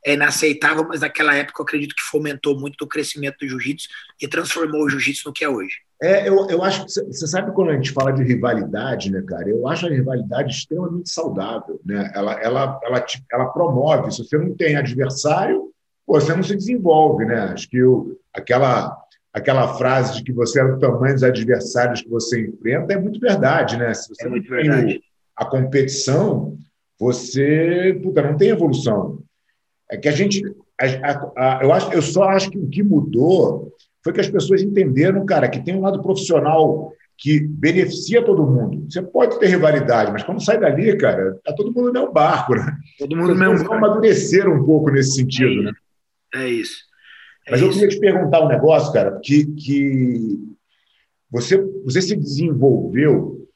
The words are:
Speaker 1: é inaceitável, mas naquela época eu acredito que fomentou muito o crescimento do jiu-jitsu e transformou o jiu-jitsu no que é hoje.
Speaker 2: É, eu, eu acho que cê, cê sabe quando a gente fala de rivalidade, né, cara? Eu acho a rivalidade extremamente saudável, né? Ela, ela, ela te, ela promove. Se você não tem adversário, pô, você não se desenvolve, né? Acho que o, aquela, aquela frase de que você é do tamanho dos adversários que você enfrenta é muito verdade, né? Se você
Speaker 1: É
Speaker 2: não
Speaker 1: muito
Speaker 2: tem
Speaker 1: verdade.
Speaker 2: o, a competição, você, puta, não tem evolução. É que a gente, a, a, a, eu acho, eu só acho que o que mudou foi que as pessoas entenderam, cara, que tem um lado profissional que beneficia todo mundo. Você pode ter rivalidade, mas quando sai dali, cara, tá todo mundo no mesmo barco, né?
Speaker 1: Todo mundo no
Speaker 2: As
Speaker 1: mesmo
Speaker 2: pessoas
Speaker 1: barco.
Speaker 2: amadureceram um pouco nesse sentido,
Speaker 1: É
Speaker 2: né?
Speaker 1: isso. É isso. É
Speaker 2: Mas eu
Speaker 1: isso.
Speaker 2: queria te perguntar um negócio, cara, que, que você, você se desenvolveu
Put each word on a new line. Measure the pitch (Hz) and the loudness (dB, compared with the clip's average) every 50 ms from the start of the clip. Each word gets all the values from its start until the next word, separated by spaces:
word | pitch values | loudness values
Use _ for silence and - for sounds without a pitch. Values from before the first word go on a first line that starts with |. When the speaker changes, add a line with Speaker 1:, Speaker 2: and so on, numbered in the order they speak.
| _ | _
Speaker 1:
é | 143 147 | 0 0
inaceitável, | 139 143 143 - - - 156 147 151 - 151 156 156 160 | 2 0 0 0 0 0 -2 -2 0 -2 0 0 0 -2
mas | 165 175 147 | -4 -4 -6
naquela | 147 147 - - 156 151 143 | -6 -6 -4 -2 0 0 2
época | 143 143 135 - - | 0 -2 -6 -8 -10
eu | 143 | -8
acredito | - 151 151 143 139 - | -6 -4 -6 -6 -6 -8
que | - | -10
fomentou | - - - 151 151 147 143 135 - 147 139 135 | -10 -4 -4 -4 -4 -4 -8 -6 -2 -2 -2 -2
muito | 135 143 143 - | -4 -12 -10 -12
o | 151 | -12
crescimento | 139 - 156 139 - - 147 143 139 139 _ | -8 -6 -6 -6 -6 -8 -8 -8 -10 -8 _
do | 147 135 | -10 -10
jiu-jitsu | 127 127 - 131 147 - - - - - - - _ _ | -8 -8 -6 -6 -8 -8 -10 -18 -18 -20 -20 -20 _ _
e | - 139 | -12 -6
transformou | - 170 165 160 - 170 165 156 151 151 151 | -6 -6 -4 -4 -4 -4 -4 -4 -2 -2 -2
o | 143 | -2
jiu-jitsu | 139 139 127 151 139 - - | -2 -2 -2 -4 -4 -6 -10
no | 147 | -12
que | 139 - 156 | -8 -6 -4
é | 147 | -4
hoje. | 135 107 95 95 - - _ _ _ _ | -4 -4 -6 -10 -12 -16 _ _ _ _
Speaker 2:
É, | 143 170 190 196 196 196 | 0 2 2 2 2 4
eu, | 196 196 185 - | 2 2 2 2
eu | 165 170 | -2 0
acho | 180 196 - 196 - | 0 0 -2 -4 -8
que | - | -8
cê, | - 196 - - | -8 -8 -8 -8
cê | 131 - 160 | -10 -10 -8
sabe | 147 170 185 - - | -4 -4 -4 -4 -2
quando | - 196 185 165 | -2 0 0 0
a | 151 | 0
gente | 135 131 - | -2 -2 -4
fala | - 135 135 139 | -2 -2 0 0
de | 131 131 | 0 0
rivalidade, | 127 120 123 104 107 120 117 107 98 - 101 101 120 135 123 98 101 98 | 0 0 0 0 0 -2 -2 -2 -4 -4 -6 -6 -4 -6 -6 -6 -4 -4
né, | 95 92 95 | -4 -4 -6
cara? | - - - 90 101 | -8 -10 -8 -4 -2
Eu | 107 117 120 | -2 -2 -2
acho | 131 165 160 175 | -2 -4 -4 -4
a | 170 | -2
rivalidade | 151 131 127 131 131 123 107 98 - 131 151 143 - | -2 0 0 -2 -2 -4 -4 -4 -4 -4 -4 -4 -6
extremamente | - - _ 156 175 180 170 170 175 175 - | -10 -8 _ -6 -6 -6 -6 -6 -8 -8 -8
saudável, | - 170 160 - 98 95 95 107 117 113 - - - - _ | -8 -8 -6 -6 -6 -6 -6 -6 -8 -10 -10 -12 -14 -12 _
né? | 90 101 101 98 98 - | -6 -6 -6 -6 -6 -6
Ela, | 101 101 107 110 107 | -6 -4 -4 -4 -4
ela, | 110 117 123 135 139 135 131 - - | -4 -2 -2 -2 -2 -4 -6 -8 -6
ela | 120 127 123 | -4 -2 -2
te, | - - - - - _ | -4 -4 -10 -12 -10 _
ela | - 123 127 | -4 -2 -2
promove. | - - 160 175 165 131 127 139 156 156 127 - 110 | -2 -2 -2 0 0 2 2 2 2 2 2 0 -2
Se | 101 - 113 | -6 -8 -6
você | - - 151 | -2 -2 -2
não | 170 185 - | 0 -2 -4
tem | - 175 156 147 | -2 0 0 0
adversário, | 143 135 123 120 123 135 135 135 - - 147 156 175 196 233 381 381 - - _ _ _ _ _ _ _ | 0 -2 -2 -2 -2 -2 -2 -4 -4 -2 0 0 0 0 0 -2 -2 -4 -6 _ _ _ _ _ _ _
pô, | - 139 147 | 2 4 4
você | 135 156 | 4 4
não | 165 180 190 | 0 0 0
se | - 202 | -2 -2
desenvolve, | 202 - 226 247 240 190 170 156 156 156 147 120 104 113 | -4 -2 -2 -2 0 4 4 6 6 6 4 4 2 0
né? | 110 120 113 101 101 | 0 0 -2 -2 -4
Acho | 95 - - _ | -6 -8 -10 _
que | - 127 | 2 4
o, | 127 127 127 110 - - - - _ _ | 6 6 6 4 2 -6 -14 -16 _ _
aquela, | _ 101 - - 120 127 139 131 120 107 90 80 - - - _ _ _ _ _ _ | _ -14 -2 0 2 2 4 4 2 0 -2 -4 -10 -12 -18 _ _ _ _ _ _
aquela | 107 - 143 131 131 120 - - | -4 -2 0 2 2 0 0 -2
frase | - 127 127 131 131 123 - - - | -2 0 0 2 2 0 0 -4 -6
de | |
que | - - | -8 -6
você | 123 117 120 113 - 139 | -2 -2 -2 0 2 2
é | 131 131 | 2 2
do | 131 - | 2 2
tamanho | - 127 110 - 127 135 139 | 2 2 2 2 2 2 2
dos | 127 131 | 4 2
adversários | 127 - 113 110 117 123 113 - - - 120 120 120 117 - | 2 2 2 2 0 0 0 0 -4 0 0 0 0 0 -4
que | - - | -6 -4
você | 117 113 110 - 123 113 107 | -4 -4 -2 -2 -2 -2 -4
enfrenta | 95 - - - 113 131 160 - - 202 | -6 -8 -6 -4 -2 -2 -2 -2 -2 -2
é | 196 | -2
muito | 180 208 214 - | -2 -4 -6 -2
verdade, | 240 233 196 - 120 131 151 170 - - 113 | 0 0 2 2 2 2 2 0 0 -2 -2
né? | 117 123 117 | -4 -2 -4
Se | 110 - - - | -4 -6 -10 -16
você | - - | -16 -10
Speaker 1:
É | 117 | -10
Speaker 2:
não | 123 | -6
Speaker 1:
muito | - - 208 - | -6 -6 -6 -4
Speaker 2:
tem | - 170 | -4 0
Speaker 1:
verdade. | 156 151 143 131 117 107 - | 0 2 2 2 2 0 -2
Speaker 2:
o, | - _ _ _ _ _ _ _ | -6 _ _ _ _ _ _ _
a | - - | -10 -6
competição, | - - 131 131 135 - 139 135 131 - - - 131 135 165 202 214 - - - - - - - _ _ _ _ _ _ | -4 -2 -2 -2 0 0 0 0 0 -4 -6 -2 0 0 0 2 0 -2 -4 -4 -8 -12 -14 -20 _ _ _ _ _ _
você, | _ 104 123 123 - - - - 135 139 147 151 156 165 170 175 175 180 190 180 - | _ -2 -2 -2 -2 -6 -6 -2 0 2 2 2 2 2 2 0 2 2 0 0 0
puta, | - 185 - 156 | -4 -2 0 0
não | 139 143 - | 0 0 2
tem | - 196 226 | 2 4 2
evolução. | 226 175 170 147 123 - - 123 107 98 87 76 - - - _ _ _ _ _ _ _ _ _ _ _ _ _ | 4 2 2 0 0 0 0 0 0 0 -2 -4 -8 -12 -16 _ _ _ _ _ _ _ _ _ _ _ _ _
É | - | -14
que | - - | -2 -2
a | 151 | 0
gente, | 151 147 202 202 202 196 - - - - _ _ _ - | 2 2 0 0 0 -2 -4 -6 -12 -14 _ _ _ -2
a, | 131 | 0
a, | 131 127 135 139 143 139 139 - - - 123 131 131 131 - | 0 0 -2 -2 -4 -4 -4 -6 -10 -4 0 0 0 2 2
a, | |
eu | 135 135 | 4 4
acho, | 165 190 - - | 4 4 2 0
eu | 175 170 | 0 -2
só | 147 143 131 175 196 | -2 0 2 2 4
acho | 190 196 190 190 196 | 4 4 2 0 -2
que | - 196 | -6 -6
o | 170 135 | -6 -4
que | 131 180 | -2 0
mudou | 202 208 175 147 135 - 104 113 135 170 190 180 123 98 - 123 - - - _ _ _ _ _ _ | 2 4 4 2 2 2 0 2 4 4 4 4 4 2 0 -4 -8 -14 -20 _ _ _ _ _ _
foi | 165 | -4
que | - - | -2 -2
as | - 147 | -2 0
pessoas | - 190 - - 190 190 | 0 -2 2 2 2 2
entenderam, | 190 202 202 196 185 147 127 131 156 190 190 196 190 | 2 2 2 2 2 2 2 2 2 4 2 0 0
cara, | 196 185 151 127 - | 2 2 2 2 0
que | - 131 - | -2 -4 -6
tem | 170 185 | -4 -4
um | 196 | -2
lado | 190 196 196 - | -2 -2 -2 -2
profissional | - 185 190 - - - 165 147 139 147 160 160 156 131 98 - - - - _ _ _ _ | -2 -2 -2 -2 0 0 2 2 2 4 4 4 4 2 2 -2 -6 -12 -16 _ _ _ _
que | - - 143 151 147 | -8 0 2 2 2
beneficia | 151 151 151 - - 156 175 185 175 156 - - - - 220 240 | 2 0 -4 -2 0 2 2 2 2 0 -2 -8 -6 2 2 2
todo | 233 208 190 165 151 | 4 4 2 4 4
mundo. | 131 131 123 110 98 - - - - | 2 2 0 0 -2 -4 -6 -8 -8
Você | - 175 | -8 -8
pode | 185 - - - 247 233 - - | -8 -2 0 2 2 2 2 2
ter | - | 2
rivalidade, | 185 180 156 147 151 147 139 - - 120 113 104 101 | 2 4 4 4 4 4 2 2 2 2 2 2 0
mas | 101 104 | -2 -6
quando | - - 185 - - | -6 -6 -6 -4 0
sai | - 226 220 | 0 2 2
dali, | 202 156 135 151 196 226 196 - | 2 2 2 2 2 2 2 4
cara, | 139 110 95 95 95 95 - - | 2 2 2 2 -2 -2 -4 -6
tá | _ - 147 | _ -8 -4
todo | 202 208 226 | -4 -4 -2
mundo | 240 247 247 | -2 0 0
no | 247 | 0
mesmo | 240 247 285 - | 0 0 -2 0
barco, | - 156 151 151 160 135 - 131 - | 2 2 4 4 2 0 0 0 0
né? | - - - - - - - _ _ | 0 0 -4 -8 -8 -14 -20 _ _
Speaker 1:
Todo | 143 139 156 | -8 -6 -4
mundo | 165 175 185 | 0 2 2
no | |
Speaker 2:
As | 180 185 | 4 4
Speaker 1:
mesmo | 190 190 180 | 4 4 4
Speaker 2:
pessoas | 165 - - | 2 2 0
Speaker 1:
barco. | 220 220 214 | 0 2 2
Speaker 2:
amadureceram | 208 208 220 226 220 180 - - - 160 190 196 190 160 | 2 2 4 4 4 4 4 2 2 2 4 4 4 2
um | 139 123 | 2 4
pouco | 156 156 151 151 143 | 4 4 4 4 4
nesse | 135 135 131 - - | 4 2 2 2 0
sentido, | 131 131 - - - 131 123 - 101 | 0 0 0 2 2 2 2 2 2
Speaker 1:
É | 101 | -2
Speaker 2:
né? | - | -4
Speaker 1:
isso. | - _ _ _ _ _ _ _ _ _ _ _ - | -6 _ _ _ _ _ _ _ _ _ _ _ -10
É | 127 131 127 | -8 -4 -4
isso. | 120 117 104 - - - - _ _ _ _ - - - - - _ _ _ | -4 -4 -6 -8 -12 -16 -20 _ _ _ _ -20 -20 -20 -20 -20 _ _ _
É | - | -2
Speaker 2:
Mas | 131 123 | 0 2
eu | 175 196 | 2 2
Speaker 1:
isso. | 185 196 | 4 4
Speaker 2:
queria | 208 196 196 | 2 2 2
te | - | 4
perguntar | 208 196 180 185 170 151 165 165 156 | 2 4 4 4 2 4 4 4 4
um | 147 | 4
negócio, | 123 - - 156 156 - - - | 2 4 4 6 6 4 4 2
cara, | - 110 98 98 95 - | 2 2 2 2 -2 -6
que, | - - 139 151 147 | -2 2 4 4 4
que | 147 - 147 - 127 143 143 139 139 135 131 127 123 123 117 110 110 98 - - - - _ _ _ _ _ _ _ _ _ _ _ _ _ _ _ | 2 -4 -8 -4 -2 0 0 2 2 2 2 2 0 0 -2 -2 -4 -6 -6 -8 -14 -18 _ _ _ _ _ _ _ _ _ _ _ _ _ _ _
você, | - 120 120 - 190 196 196 - - - | -6 -6 0 2 2 2 2 0 -6 -8
você | - 131 127 180 | -6 -2 -2 0
se | 185 - 214 | 0 0 -2
desenvolveu | 190 143 143 139 139 165 165 147 120 127 139 113 - - - 92 123 151 151 - - - - - - - _ _ | -2 -2 -4 -2 -2 -2 0 0 4 4 4 4 4 0 -2 0 2 4 4 4 2 0 -4 -10 -14 -18 _ _